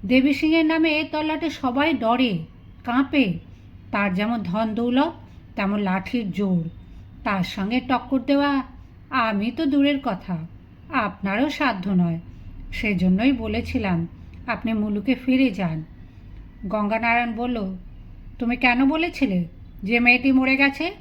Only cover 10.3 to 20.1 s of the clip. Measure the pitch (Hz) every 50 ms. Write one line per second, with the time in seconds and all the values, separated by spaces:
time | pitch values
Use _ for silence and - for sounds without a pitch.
10.3 | 180 160 160 170 - - - - - - - - 330 269 226 196 185 - - 196
11.3 | 196 214 269 311 285 - 302 277 226 190 180 196 196 180 175 170 165 165 - -
12.3 | - - - - - - - - - - - 214 202 175 185 185 185 190 226 269
13.3 | 277 233 226 220 214 226 240 - - 254 220 190 180 165 165 170 - - - -
14.3 | - - - - 233 190 - 226 226 214 208 214 208 208 202 - 254 247 - 262
15.3 | 254 262 269 254 190 180 196 170 160 160 160 - - - - - - - - -
16.3 | - - - - - - - 190 202 214 208 202 220 226 226 233 233 240 240 240
17.3 | 226 214 240 247 247 226 202 190 190 180 - - - - - - - - - -
18.3 | - - 247 233 240 247 - 254 240 240 269 269 302 320 330 349 - - 277 233
19.3 | 190 180 175 165 - - - - - - - 190 233 240 240 247